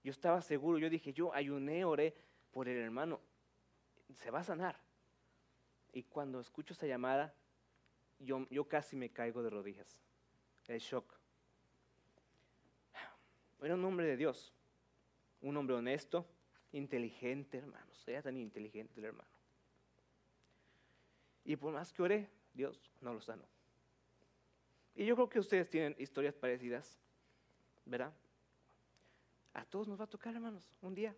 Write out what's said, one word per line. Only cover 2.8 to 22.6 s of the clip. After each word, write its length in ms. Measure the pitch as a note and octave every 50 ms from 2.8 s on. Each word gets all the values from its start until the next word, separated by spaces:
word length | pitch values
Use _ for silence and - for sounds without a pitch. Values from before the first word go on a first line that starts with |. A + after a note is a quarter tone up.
| A#2 A2+ A2+ B2+ D3+ E3 D#3 - - _ _ _ _ _ _ _ _ _ _ _ _ _ _ - _ - C3+
se 140 | - - A#2
va 100 | A#2 D3+
a 40 | F3
sanar". 460 | E3+ F3 D#3 F#3 F3+ - - - _ _ _ _ _ _ _ _ _ _ _ _ _ _ _ _ _ _ _ _ - -
Y 100 | B2+ A#2+
cuando 360 | _ - D#3 C#3+ C#3 C3 B2+
escucho 340 | A#2+ - - - D3+ - F3
esa 140 | - D#3+
llamada, 460 | C#3+ B2+ B2 B2 B2+ C3 C#3 D3 D#3 - _ _ _ _ _ _ _ _ _ _ _ _ _ _ _ _ _
yo, 260 | C3+ B2+ C3+ C3 C3 C3
yo 180 | B2+ C#3+ C#3+
casi 280 | - E3 D3 D3 - -
me 140 | C3+ B2 A2+
caigo 320 | - - A#2 A#2 A2+ B2
de 80 | A#2 A2+
rodillas. 500 | G#2+ G2+ G2 G2+ G2 G2 F#2+ - - - _ _ _ _ _ _ _ _ _ _ _ _ _
El 120 | - A#2 A2+
shock. 380 | - - C3+ B2 - - - - _ _ _ _ _ _ _ _ _ _ _ _ _ _ _ _ _ _ _ - _ _ _ _ _ _ _ _ _ _ _ _ _ _ - - - - - - - _ _ _ _ _ _ _
Era 140 | C#3 D#3 F3
un 80 | F3+ F#3
hombre 220 | F#3+ F#3 F3 E3+
de 100 | D#3 C3
Dios, 380 | B2 D#3 C#3+ B2+ - - - _ _ _ _ _ _ _ _ _ _ _ _ _ _ _ _ _ _
un 160 | - C#3 C#3+
hombre 180 | D3 C#3 B2+ B2+
honesto, 500 | A#2+ A#2+ B2 C3+ D#3 - - - F3 E3+ - - _ _ _ _ - _ _
inteligente, 840 | - C#3+ C#3+ C#3 C#3+ B2 A#2+ A2+ - - B2+ B2 C3 C#3+ C#3 - -
hermanos. 500 | B2 D3 C3+ - - - - - - -
Era 140 | - A#2+ C#3+
tan 160 | D3 C#3 C3
inteligente 600 | C3 A#2 G#2+ - G#2+ G#2+ G#2+ - G#2+ A2 A2 - A2
el 60 | G#2+
hermano. 240 | A2 A2+ A#2 - - - - _ _ _ _ _ _ _ _ _ _ _ _ _ _ _ _ _ _ _ _ _ _ _ _ _ _ _ _ _ _ _ _ _ _ _ _ _ _ _ _ _
Y 120 | - D3+
por 180 | C3+ C#3 D#3 D#3
más 180 | C#3 F3 -
que 120 | - - F3
oré, 260 | F3+ G3+ G#3+ G3+ - - - _ _ -
Dios 260 | B2+